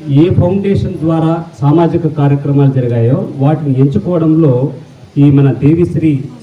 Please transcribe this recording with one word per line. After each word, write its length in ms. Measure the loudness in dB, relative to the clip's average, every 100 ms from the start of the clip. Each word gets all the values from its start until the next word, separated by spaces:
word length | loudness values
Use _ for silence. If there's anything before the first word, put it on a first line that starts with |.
| -2
ఏ 220 | 2 4
ఫౌండేషన్ 600 | 2 2 0 -2 -2 -2 -4
ద్వారా 460 | -2 0 -2 -4 -8 -4
సామాజిక 460 | 0 2 2 0 -4
కార్యక్రమాలు 640 | -2 0 0 0 2 2
జరిగాయో 560 | 0 -2 0 0 0 -4 -2
వాటిని 440 | 0 0 -2 0
ఎంచుకోవడంలో 920 | 0 0 -2 -2 0 2 2 0 -2 -8 -20 -20 -8 2
ఈ 120 | 4
మన 220 | 4 2
దేవిశ్రీ 720 | 2 0 2 0 0 -2 -2 -6 -14